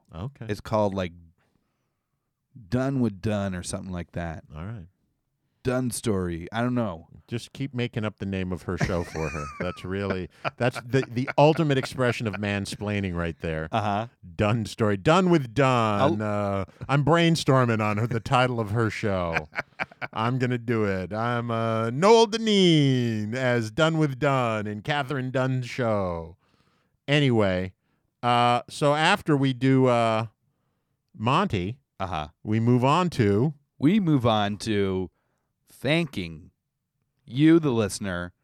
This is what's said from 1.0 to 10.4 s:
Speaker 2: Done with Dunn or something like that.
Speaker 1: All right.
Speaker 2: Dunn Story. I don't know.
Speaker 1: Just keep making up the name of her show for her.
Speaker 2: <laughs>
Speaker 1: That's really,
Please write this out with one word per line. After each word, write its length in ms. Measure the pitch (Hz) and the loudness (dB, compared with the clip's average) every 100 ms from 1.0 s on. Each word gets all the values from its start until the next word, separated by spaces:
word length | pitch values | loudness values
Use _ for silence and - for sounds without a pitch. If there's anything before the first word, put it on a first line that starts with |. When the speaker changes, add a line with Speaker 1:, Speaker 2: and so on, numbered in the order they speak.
| 90 87 85 _ _ _ _ _ _ _ _ _ _ _ _ 127 98 | -6 -8 -20 _ _ _ _ _ _ _ _ _ _ _ _ -20 -6
Speaker 2:
Done 300 | 123 131 139 | -2 0 0
with 200 | 117 98 | 0 -2
Dunn 320 | 110 104 98 90 | -4 -2 -2 -6
or 80 | |
something 280 | 87 95 92 | -8 -8 -8
like 200 | 90 85 | -10 -10
that. 300 | - 85 80 - 76 | -8 -8 -10 -14 -14
Speaker 1:
All 80 | 90 | -12
right. 220 | 117 85 _ _ _ _ _ _ _ | -14 -16 _ _ _ _ _ _ _
Speaker 2:
Dunn 280 | - 127 127 | -4 -2 -2
Story. 560 | - - 98 90 85 85 | -4 -2 -2 -2 -6 -8
I 100 | 113 | -4
don't 140 | 123 123 | -2 -2
know. 320 | 110 82 82 80 - | -4 -6 -14 -20 -10
Speaker 1:
Just 240 | 117 - | -10 -10
keep 220 | - 139 | -10 -8
making 320 | 123 120 - 107 | -6 -6 -4 -6
up 140 | - | -6
the 60 | 101 | -6
name 280 | 95 92 | -4 -4
of 80 | 90 | -6
her 140 | - 87 | -4 -4
show 260 | - 90 | -2 -2
for 240 | 87 78 80 | -4 -6 -6
her. 160 | 76 73 | -6 -10
Speaker 2:
<laughs> 60 | - | -8
Speaker 1:
That's 240 | 90 85 | -8 -8
really, 460 | 92 95 101 95 90 _ | -8 -6 -4 -6 -8 _